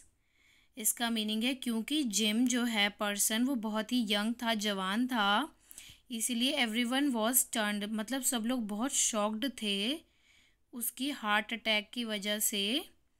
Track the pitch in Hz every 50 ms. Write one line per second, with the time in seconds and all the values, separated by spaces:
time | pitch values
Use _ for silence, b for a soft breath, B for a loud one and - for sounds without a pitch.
0 | - - _ b b b b b b b b b b b b - 220 - - -
1 | 240 233 226 220 214 214 214 220 220 254 277 269 - 247 226 226 220 - 294 311
2 | 294 233 196 196 220 214 208 226 254 247 254 247 233 240 226 208 202 208 208 -
3 | 208 208 202 202 - - 220 220 247 262 285 233 208 220 208 220 214 214 247 254
4 | 233 196 214 202 208 226 240 - 247 226 226 214 202 214 202 196 190 190 196 226
5 | 254 254 262 226 202 202 202 220 285 320 B B B B B B B B B B
6 | B B 254 226 220 - 247 233 247 269 302 285 247 226 214 240 247 226 254 269
7 | 294 294 240 226 214 226 262 247 - - - 240 214 208 208 208 202 208 220 214
8 | 220 214 254 277 262 - 262 233 214 233 262 254 226 196 208 208 240 277 - -
9 | - - - 214 208 214 220 214 226 277 233 - 220 208 202 196 202 233 294 339
10 | b b b b b b b b b b b b b _ - 240 226 - - -
11 | 254 285 - - - 208 208 214 214 - 233 214 - 226 214 214 202 - - 247
12 | 240 220 214 208 190 208 208 214 214 - - 202 196 202 240 311 - - - _
13 | _ _ _